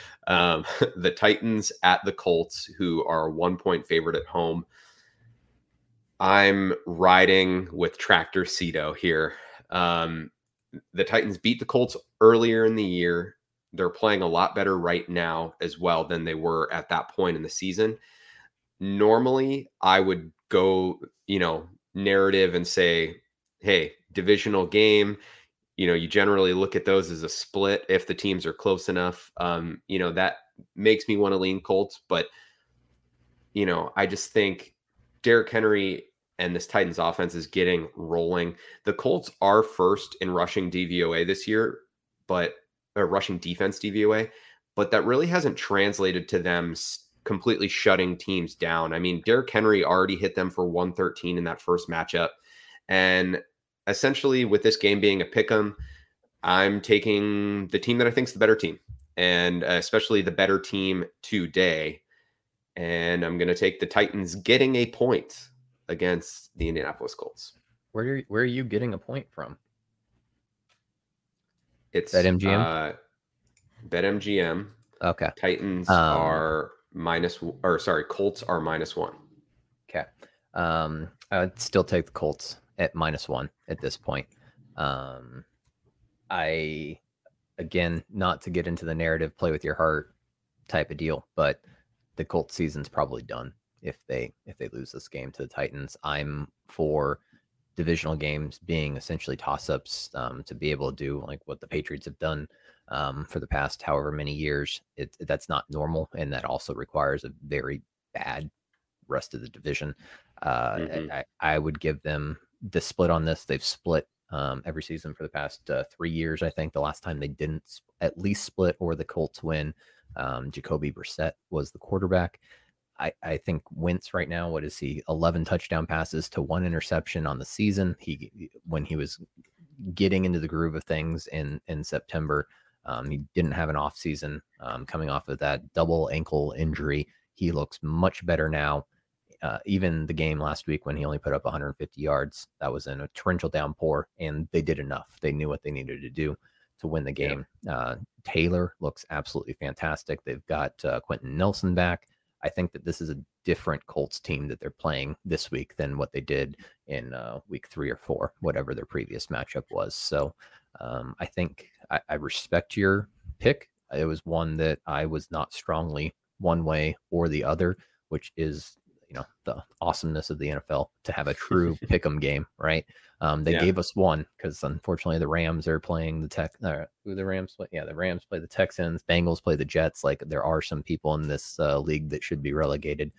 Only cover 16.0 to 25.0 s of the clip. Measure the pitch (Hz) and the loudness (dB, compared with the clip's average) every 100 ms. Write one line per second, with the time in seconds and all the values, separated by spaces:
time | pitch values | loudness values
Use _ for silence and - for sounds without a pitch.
16 | 80 85 82 80 82 82 78 82 - 82 | 2 -2 -2 -2 0 0 0 -4 -2 -4
17 | - - 92 80 78 - 95 90 110 110 | -2 0 0 0 -4 -6 -4 2 0 0
18 | _ _ - - - _ _ - 95 98 | _ _ -20 -20 -20 _ _ -8 -4 4
19 | 104 113 127 131 135 139 - - 92 95 | 6 6 6 2 2 -2 -6 0 6 6
20 | 95 90 80 _ - 95 95 92 92 - | 6 0 -4 _ 0 4 6 4 2 -4
21 | - _ - 98 87 80 82 - _ 92 | -12 _ -4 0 2 0 -8 -20 _ -2
22 | 98 98 98 95 92 87 85 - 87 85 | 4 6 6 6 6 4 0 4 4 4
23 | 80 - _ _ _ _ 101 92 76 - | 0 -6 _ _ _ _ 2 4 2 -8
24 | _ - 92 101 110 101 90 104 107 104 | _ -2 4 4 6 2 4 6 8 8